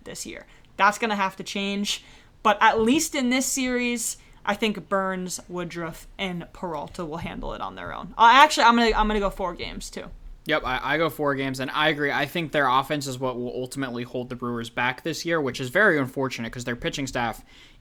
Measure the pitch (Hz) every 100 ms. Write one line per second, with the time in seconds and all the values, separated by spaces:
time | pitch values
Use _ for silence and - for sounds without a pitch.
0 | - - - - - - - - 196 202
1 | 233 202 190 - - 202 196 202 202 -
2 | - - - - 233 202 226 226 220 302
3 | 320 294 247 262 262 277 254 247 240 240
4 | - - - - - 202 220 202 151 196
5 | 190 185 180 - - 175 170 170 160 160
6 | - - 190 175 - - 180 151 165 -
7 | 165 165 165 - 143 107 95 92 87 62
8 | 170 - 226 254 302 302 233 233 233 -
9 | 208 214 196 - 180 175 95 87 - -
10 | 110 - - - - 151 120 127 131 151
11 | 165 147 143 135 135 131 135 139 156 147
12 | 143 127 143 180 156 151 135 127 135 151
13 | 139 127 131 120 123 123 127 135 135 120
14 | 123 131 123 120 120 120 113 - 123 127
15 | 165 151 165 165 135 117 127 165 214 151
16 | 131 143 131 - 113 127 123 120 170 160
17 | 135 127 117 107 - - - -